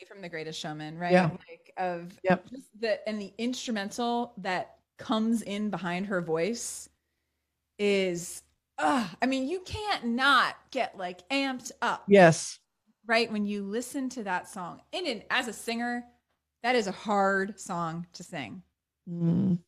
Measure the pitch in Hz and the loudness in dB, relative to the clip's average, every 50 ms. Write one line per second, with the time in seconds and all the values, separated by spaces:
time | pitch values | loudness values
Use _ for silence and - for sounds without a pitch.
0 | - - - 196 190 170 165 156 156 156 160 - - 160 151 151 151 156 160 165 | -20 -20 -16 -14 -12 -10 -8 -8 -8 -8 -8 -8 -8 -8 -8 -8 -10 -10 -8 -4
1 | 175 175 185 180 180 156 180 - - - - - _ - - - 185 180 175 170 | 2 6 6 6 6 4 0 -4 -14 -18 -20 -20 _ -14 -6 -4 -4 -4 -4 -6
2 | 175 175 190 - - 185 180 175 - - 240 277 - _ _ 208 226 220 202 - | -10 -14 -14 -4 4 4 4 4 2 -12 -16 -16 -16 _ _ -6 -2 -2 -2 -2
3 | - 220 214 208 202 190 - - 226 254 254 - - 262 226 202 196 220 - - | -2 -6 -6 -6 -8 -10 -6 -4 -4 -4 -4 -4 -4 -4 -4 -4 -4 -6 -4 -4
4 | 240 240 240 240 240 240 - 196 180 196 180 165 - - - _ _ _ _ - | -2 0 0 -2 -2 -4 -8 -8 -4 -2 -2 -2 -4 -6 -12 _ _ _ _ -14
5 | - - 220 220 220 226 233 214 - - 202 208 214 208 190 180 190 175 175 180 | -4 -2 0 2 2 2 2 0 0 -4 -6 -4 -4 -4 -4 -4 -4 -4 -2 -4
6 | 202 196 202 180 170 160 160 160 170 208 233 233 - - - - - - _ _ | -4 -2 -2 -2 0 0 0 0 0 0 -2 -4 -6 -10 -10 -12 -14 -18 _ _
7 | _ _ _ _ _ _ _ _ _ _ _ _ _ _ _ - 202 202 202 196 | _ _ _ _ _ _ _ _ _ _ _ _ _ _ _ 0 2 2 4 4
8 | 190 185 175 175 170 - - - _ _ _ _ _ _ - - 311 302 294 254 | 2 0 -2 -4 -6 -10 -14 -14 _ _ _ _ _ _ -6 0 2 2 2 2
9 | 214 170 - - 240 262 269 262 262 277 359 370 370 - - 427 427 415 359 - | 0 -2 -4 -2 0 0 0 0 -2 -2 -4 -6 -6 -8 -8 -6 -2 -2 -4 -2
10 | 233 240 233 254 269 285 269 240 190 147 - - _ - - 254 208 - - 196 | -2 -2 0 2 4 4 6 6 4 2 -2 -8 _ -8 -4 -2 -2 -2 -4 -8
11 | 185 180 180 - - - 269 277 277 269 254 240 - - - - - 226 175 - | -8 -8 -8 -10 -8 -4 -2 -2 0 -2 -4 -6 -10 -14 -8 -2 -2 -2 -2 -2
12 | - 196 202 202 175 165 156 - - - - - _ _ _ _ _ _ _ _ | 4 8 10 12 12 12 10 6 -2 -10 -12 -16 _ _ _ _ _ _ _ _
13 | - 220 226 233 233 233 214 208 208 202 208 202 196 196 208 233 240 - - 285 | -2 2 2 2 2 2 0 -2 -2 -2 -2 -4 -4 -4 -4 -4 -6 -4 -6 -4
14 | 262 254 - 262 208 196 185 175 - - - 190 175 165 151 - _ - - 370 | -4 -4 -6 -6 -4 -4 -4 -4 -4 -8 -10 -10 -10 -10 -10 -14 _ -10 -8 -6
15 | 359 294 233 196 - - 208 247 247 233 196 - - 233 233 233 240 240 240 240 | -4 -4 -6 -6 -4 -2 -2 0 0 -2 -8 -8 -6 -6 -4 -4 -4 -4 -4 -6
16 | 240 - _ _ _ _ _ _ _ _ _ - - 240 254 240 202 190 - - | -8 -12 _ _ _ _ _ _ _ _ _ -4 -2 2 2 2 0 0 -6 -6
17 | - 220 208 202 196 196 196 190 190 202 208 - - - 180 170 170 160 160 170 | -2 0 2 4 4 4 4 2 0 -2 -6 -12 -10 -6 -4 -4 -4 -4 -4 -8
18 | 170 - - - 180 - 175 147 123 104 - 185 - _ _ _ _ _ _ _ | -10 -12 -14 -18 -16 -10 -8 -8 -8 -8 -10 -14 -18 _ _ _ _ _ _ _
19 | - 180 170 170 170 165 170 185 196 190 175 175 - | -12 -10 -4 0 2 2 4 4 4 2 2 0 -2